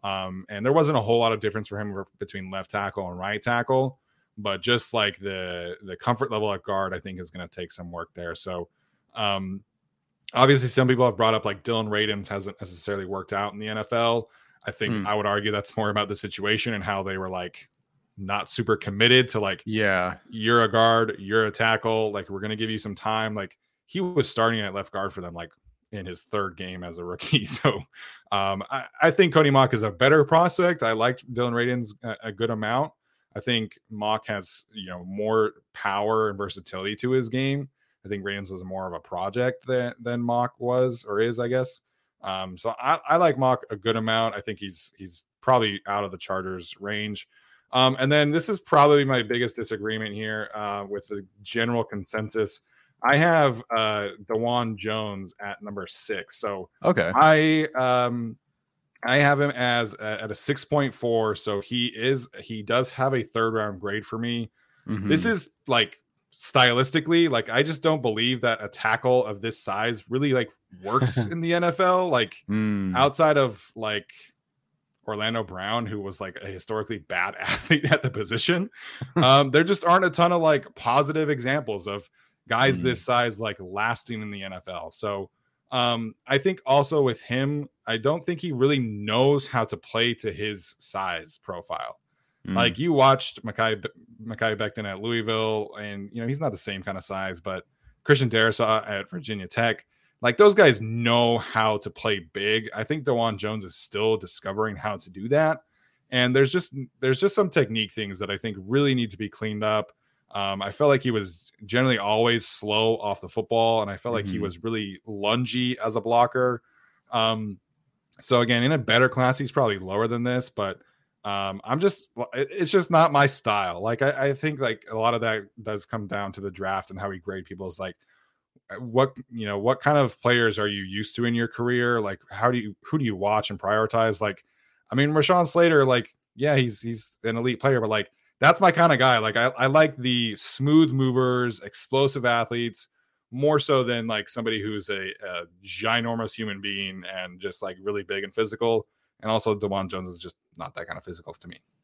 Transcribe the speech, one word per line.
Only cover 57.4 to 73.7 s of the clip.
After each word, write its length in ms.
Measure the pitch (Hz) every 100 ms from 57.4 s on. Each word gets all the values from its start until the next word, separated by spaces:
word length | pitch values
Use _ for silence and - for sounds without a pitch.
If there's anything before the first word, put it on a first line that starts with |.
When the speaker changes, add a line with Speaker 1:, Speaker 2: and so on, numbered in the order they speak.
| 156 156 156 131
Speaker 1:
um, 600 | 127 123 123 120 117 117 _ _ _ _ _ _
I 140 | 117 131
have 220 | 143 143
him 120 | 143
as 420 | 127 123 120 113
a, 280 | 101 107 107
at 60 | 110
a 20 |
six 300 | 104 - 139
point 280 | - 147 139
four. 440 | - 123 113 110 104
So 240 | - 101
he 260 | - 123 120
is, 420 | 110 120 135 - -
he 220 | - 110
does 280 | 104 117 127
have 240 | - 131
a 80 | 131
third 320 | 113 117 113
round 260 | 113 107 98
grade 240 | 101 104
for 140 | 101 113
me. 320 | 120 120 113 _ _ _ -
Speaker 2:
Mm-hmm. 200 | 107 101
Speaker 1:
This 160 | 156 196
is, 240 | 208 - _ -
like, 340 | 120 107 - _ _ _
stylistically, 1000 | _ - 139 127 120 131 160 156 170 170
like, 200 | 120 110
I 120 | 117
just 200 | 151 151
don't 180 | 165 156
believe 400 | 123 107 120 127
that 240 | 123 113
a 40 | 104
tackle 560 | - 110 117 127 127
of 160 | 107 101
this 220 | 113 107
size 460 | - 98 113 113 -
really, 220 | 123 143
like, 160 | 127 120 _ _ 92
works 340 | 95 123 131 -
Speaker 2:
<laughs> 140 | 107
Speaker 1:
in 100 | 170
the 120 | 165
N 100 | 170
F 140 | 170 170
L. 280 | 185 185 185
Like, 280 | 135 117 - -
Speaker 2:
Mm. 480 | 104 107 104 95 98
Speaker 1:
outside 400 | 139 135 160 147
of, 340 | 131 104 -